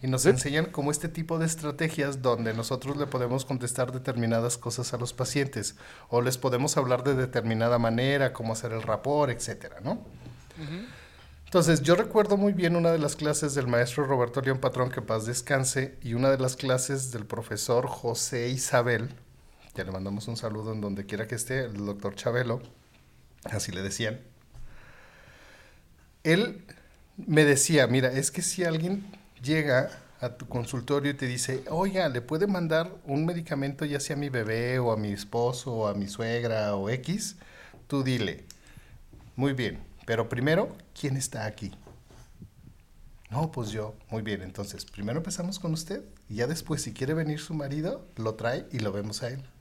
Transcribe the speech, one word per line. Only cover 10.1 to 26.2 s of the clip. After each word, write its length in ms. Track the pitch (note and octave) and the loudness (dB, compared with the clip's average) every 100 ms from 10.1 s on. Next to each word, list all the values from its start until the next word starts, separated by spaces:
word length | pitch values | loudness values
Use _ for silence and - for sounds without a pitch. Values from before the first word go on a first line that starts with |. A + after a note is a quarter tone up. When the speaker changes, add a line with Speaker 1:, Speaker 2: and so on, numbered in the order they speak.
| - - - - - D3+ E3+ A#3+ - - - - - - | -18 -18 -18 -18 -12 -10 -8 -10 -16 -20 -20 -20 -20 2
Speaker 1:
Entonces, 340 | F#3 D#3+ D#3+ | 4 6 4
yo 140 | C3+ | 6
recuerdo 420 | F3+ A3 A3+ G#3 G3+ | 6 6 4 6 6
muy 160 | G3+ | 4
bien 240 | F3+ F3 E3+ | 4 4 4
una 140 | E3+ | 4
de 60 | E3 | 4
las 180 | D3 - | 0 0
clases 380 | D3+ D3 D3+ | 0 2 0
del 140 | C#3 B2 | 0 2
maestro 360 | A#2+ B2 - | 4 2 2
Roberto 380 | C#3 C3+ A#2+ C#3 | 2 2 2 0
León 160 | C3 C3 | 0 2
Patrón, 320 | C3 B2+ B2+ | 0 0 0
que 100 | - | -2
paz 240 | A2+ A2 | -2 -2
descanse, 720 | A2 A#2+ - C#3 C3 - C3+ - | 0 -4 0 2 2 0 -2 -4
y 100 | C3 | -4
una 160 | A#2 C3+ | 2 4
de 100 | C3+ | 4
las 180 | C3 C3 | 2 -2
clases 540 | C3+ B2+ C3 C3+ C3 | 0 2 2 -2 -2
del 120 | A#2+ | -6
profesor 640 | G#2 A#2 A2+ A2 - B2 B2+ | -6 -8 -6 -6 2 2 2
José 600 | B2+ A#2+ A#2 - B2+ A#2+ | -4 -4 -2 -2 -2 -2
Isabel, 580 | B2+ - B2+ A#2+ A#2 A2+ - - - - - - | -2 2 2 4 2 0 -8 -20 -20 -20 -20 -18
que 80 | - | -8
le 80 | F#2 | -6
mandamos 360 | F#2+ G2 G2+ A2+ | -4 -4 -4 -6
un 80 | A2+ | -6
saludo 380 | A2+ G#2+ G#2+ | -4 -4 -6
en 80 | A2 | -4
donde 240 | G#2 G2 G2 | -4 -4 -6
quiera 200 | G#2 A2 | -6 -4
que 100 | A2+ | -4
esté, 280 | - C3 | -2 -2
el 220 | B2 G2+ G2+ | -4 -4 -6
doctor 280 | G2+ G2+ G2 | -4 -6 -2
Chabelo, 440 | - A#2+ B2 A#2+ - - _ - - - - - | 0 0 0 -2 -4 -20 _ -20 -20 -20 -20 -16
así 280 | - A2 - | -6 -4 -4
le 80 | - | -4
decían. 400 | G3 - A2+ A#2+ - - - - - - - - - - - - - - - - - - - _ | -4 0 0 -2 -10 -20 -20 -14 -12 -14 -20 -20 -20 -20 -20 -20 -20 -20 -20 -20 -20 -20 -20 _